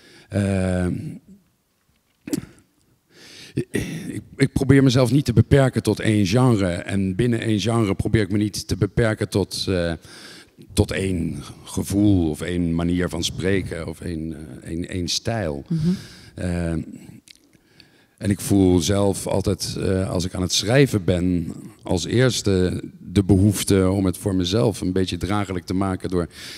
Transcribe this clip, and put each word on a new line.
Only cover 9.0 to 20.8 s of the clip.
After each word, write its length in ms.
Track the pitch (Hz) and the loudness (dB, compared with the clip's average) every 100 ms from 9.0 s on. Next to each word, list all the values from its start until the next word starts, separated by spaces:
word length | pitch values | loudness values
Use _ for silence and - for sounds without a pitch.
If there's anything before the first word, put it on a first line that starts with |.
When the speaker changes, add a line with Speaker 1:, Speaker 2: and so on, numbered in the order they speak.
| 113 107 104 | 0 0 -2
Speaker 1:
tot, 360 | 104 90 - - | 0 -2 -4 -2
eh, 240 | 92 85 80 - - - - - - - | -2 -2 -4 -10 -20 -20 -20 -20 -20 0
tot 180 | - 98 | 2 2
één 500 | 82 95 90 82 71 - - | 0 -2 -2 -4 -6 -12 -18
gevoel 640 | - - 90 95 104 95 82 | -10 -8 -2 2 4 4 2
of 100 | 76 | -2
één 340 | 82 90 85 | -4 -2 -2
manier 340 | 82 85 87 87 | 0 0 0 -2
van 160 | 82 | -4
spreken 640 | 82 - 87 98 - 82 78 | -6 -4 -2 -2 -2 -8 -10
of 140 | 82 | -10
één, 320 | 90 80 80 76 78 65 | -10 -8 -8 -10 -14 -16
eh, 80 | - | -10
één, 180 | 82 - | -8 -6
één 200 | 92 85 | -6 -4
stijl. 560 | - - 113 85 71 - | -4 -4 -4 -4 -6 -6
Speaker 2:
Mhm. 200 | 165 160 190 - - - | -2 -2 -2 -6 -20 -20
Speaker 1:
Eh, 380 | - 92 87 85 82 - - - - - _ _ _ _ _ _ _ _ _ | -8 -4 -2 -2 -4 -6 -14 -20 -20 -20 _ _ _ _ _ _ _ _ _
en 120 | 101 | -2
ik 100 | 101 | -2
voel 380 | - 101 92 90 | 2 4 6 4
zelf 460 | 78 101 101 90 - | 4 2 2 0 -2
altijd, 500 | 98 101 90 - - | -2 0 -2 -4 -4
eh, 300 | 87 95 98 | -2 0 0
als 140 | 92 | -2
ik 100 | 90 | -4
aan 80 | 92 | -4
het 100 | 92 | -2
schrijven 520 | - 98 131 | -2 2 4